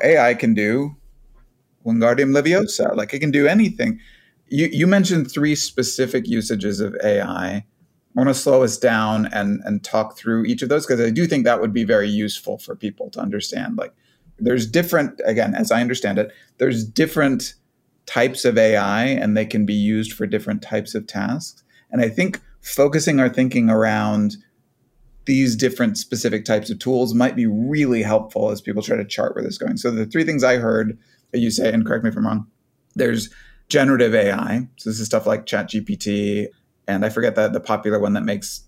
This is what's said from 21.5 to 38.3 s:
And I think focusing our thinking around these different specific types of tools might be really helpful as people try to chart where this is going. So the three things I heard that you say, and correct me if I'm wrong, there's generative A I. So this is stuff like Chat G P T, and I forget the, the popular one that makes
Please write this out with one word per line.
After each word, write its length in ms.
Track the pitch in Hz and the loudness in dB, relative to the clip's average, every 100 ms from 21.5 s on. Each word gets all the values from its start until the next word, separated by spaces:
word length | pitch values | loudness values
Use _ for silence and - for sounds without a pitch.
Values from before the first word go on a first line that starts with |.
| - _ _ _ | -18 _ _ _
And 100 | 123 | 0
I 80 | 117 | 0
think 320 | 113 190 - - - | 0 -2 -4 -14 -20
focusing 600 | - - 143 156 147 139 | -4 2 2 2 2 2
our 100 | 127 | 2
thinking 400 | 120 131 127 113 | 2 0 2 2
around 680 | 110 110 107 107 107 104 - _ _ _ _ _ _ _ - - | 4 2 0 0 0 0 -2 _ _ _ _ _ _ _ -10 -2
these 300 | 135 135 110 | 2 2 2
different 440 | 127 127 117 101 | 0 0 -2 -2
specific 440 | - 120 120 107 | -6 -4 -2 -2
types 280 | 107 107 107 | 0 -2 -2
of 80 | 104 | -6
tools 340 | 127 127 123 | -2 0 2
might 220 | 117 123 123 | 2 2 2
be 100 | 113 | 0
really 560 | 107 127 151 139 117 | 0 0 0 2 2
helpful 480 | 107 107 - - 107 | 2 0 0 -2 -2
as 100 | 101 | -2
people 220 | - 107 | -6 -4
try 160 | - 117 | -2 -4
to 80 | 104 | -4
chart 300 | - 113 - | -4 -4 -4
where 80 | |
this 100 | - | -8
is 40 | - | -6
going. 180 | 120 - | -6 -4
So 140 | 120 | -4
the 160 | 113 107 | -4 -2
three 160 | 165 | -2
things 200 | 160 151 | 0 2
I 140 | 127 123 | 2 2
heard 400 | 113 110 107 - _ _ _ | 2 0 0 -4 _ _ _
that 80 | 123 | -2
you 120 | 117 | -2
say, 200 | 110 110 | 0 0
and 140 | 113 110 | 2 0
correct 180 | 113 | 0
me 60 | 113 | -2
if 80 | 101 | -2
I'm 80 | 110 | -2
wrong, 220 | 107 107 _ _ _ _ - | -2 -6 _ _ _ _ -2
there's 340 | 123 113 107 - - - - | 0 -2 -6 -14 -20 -20 -2
generative 460 | 147 135 131 117 113 | 2 4 4 4 4
A 160 | 101 | 2
I. 360 | 98 - 113 131 - | 0 -2 -4 -6 -10
So 120 | 110 | -8
this 100 | 110 | -6
is 60 | 110 | -2
stuff 220 | 110 107 | -2 0
like 180 | 110 - | -2 -2
Chat 240 | 104 101 | -6 -4
G 100 | 107 | -6
P 160 | 101 104 | -6 -6
T, 520 | 107 104 101 104 104 _ _ _ - | -4 -2 -2 -2 -4 _ _ _ -4
and 180 | 98 107 | -2 -2
I 40 | |
forget 260 | 113 117 107 | 0 0 2
the, 140 | 107 | 0
the 120 | 117 | 0
popular 380 | - 107 107 104 | -2 -2 0 0
one 140 | 104 | 0
that 100 | 104 | 0
makes 400 | - | -2